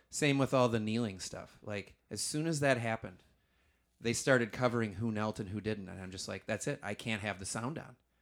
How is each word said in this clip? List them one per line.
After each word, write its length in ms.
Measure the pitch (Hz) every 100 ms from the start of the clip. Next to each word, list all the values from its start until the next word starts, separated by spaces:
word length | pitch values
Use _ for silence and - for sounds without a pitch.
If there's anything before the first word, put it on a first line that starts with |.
| _
same 280 | - 147 139
with 160 | 127
all 140 | 135 123
the 100 | 113
kneeling 400 | 107 117 113 92
stuff. 380 | - - - -
Like, 300 | - 104 - - -
as 100 | 104
soon 280 | - 151 165
as 120 | 151
that 160 | 143 120
happened, 380 | 117 110 95 92 _ _ _ _ _ _ _ _
they 120 | 113
started 380 | 113 147 127 113
covering 420 | - 123 120 110 95
who 160 | 113
knelt 280 | 107 107 104
and 80 | 98
who 120 | 104
didn't, 260 | 104 104 92
and 140 | 92
I'm 100 | 92
just 160 | 95 -
like, 180 | 98 -
"That's 200 | 107 151
it. 120 | -
I 120 | 98 104
can't 260 | 117 107
have 180 | 104 95
the 60 | 101
sound 320 | 110 120 165
on. 180 | - - _ _